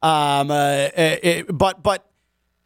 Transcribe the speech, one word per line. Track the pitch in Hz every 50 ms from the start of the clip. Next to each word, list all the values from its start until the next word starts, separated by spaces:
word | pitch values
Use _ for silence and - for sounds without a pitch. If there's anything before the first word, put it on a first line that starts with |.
Um, | - 160 160 151 147 143 143 139 139 143
uh, | 147
uh, | 147 143 143 143 139 139 - - 175 160 156 151 - -
uh, | 170 170 165 170 -
but, | 170 135 196 190 185 -
but | 143 208 190 180 - _ _ _ _ _ _ _ _ _ _ _ _